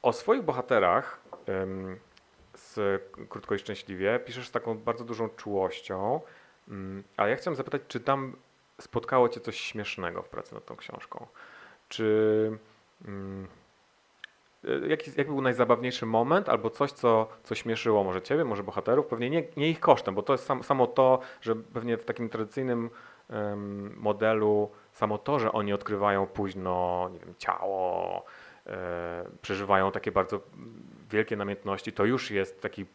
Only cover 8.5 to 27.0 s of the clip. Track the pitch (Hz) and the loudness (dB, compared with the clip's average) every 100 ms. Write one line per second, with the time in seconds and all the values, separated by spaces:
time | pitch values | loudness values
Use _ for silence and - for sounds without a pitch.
8.5 | _ _ - - 123 - 131 120 117 - | _ _ -20 -6 -6 0 4 4 2 -8
9.5 | 104 - 110 101 - 87 87 87 - - | -8 -8 -8 -8 -6 -6 -6 -10 -12 -12
10.5 | - - - - - - - - - - | -16 -14 -16 -14 -14 -14 -14 -16 -20 -20
11.5 | - - - _ - 110 110 107 107 110 | -20 -20 -20 _ -2 2 4 6 4 2
12.5 | 110 - _ _ _ - 98 98 98 95 | -2 -12 _ _ _ -12 -10 -10 -10 -12
13.5 | - _ _ _ _ _ _ - _ _ | -16 _ _ _ _ _ _ -20 _ _
14.5 | _ - 69 - 156 - - 143 139 131 | _ -2 -2 0 -2 -2 -4 -2 2 0
15.5 | 120 117 117 123 120 113 113 120 175 202 | 2 4 4 2 -4 2 2 4 2 4
16.5 | 120 113 - 139 - 120 113 110 - - | 0 0 -2 -4 2 4 6 4 -4 -8
17.5 | 110 - 113 117 107 98 92 - 147 147 | -6 -4 -2 4 4 4 0 0 0 2
18.5 | 101 98 - 95 131 156 117 120 160 165 | -2 -4 -4 2 2 2 -2 0 0 -2
19.5 | - 151 160 - 139 - 95 101 135 - | -2 -2 0 6 6 4 -4 0 0 2
20.5 | 131 120 135 123 127 131 127 - - 117 | -4 2 4 4 6 6 6 2 -10 -4
21.5 | 113 110 123 117 117 - 117 117 113 110 | -4 -4 -8 -4 -4 -4 -6 -4 -4 -6
22.5 | - 131 120 117 - - - _ 117 104 | -4 -2 -2 -4 -10 -20 -20 _ -6 -4
23.5 | 104 101 101 101 - 104 104 110 110 107 | -4 -6 -8 -10 -4 0 2 4 4 4
24.5 | 104 104 - - - 107 104 - 139 110 | 4 2 -4 -20 -4 -2 0 0 0 2
25.5 | 110 104 101 101 104 101 98 98 - 98 | 0 0 -2 -2 2 4 4 0 -2 -4
26.5 | 92 92 90 90 90 | -4 -2 0 0 0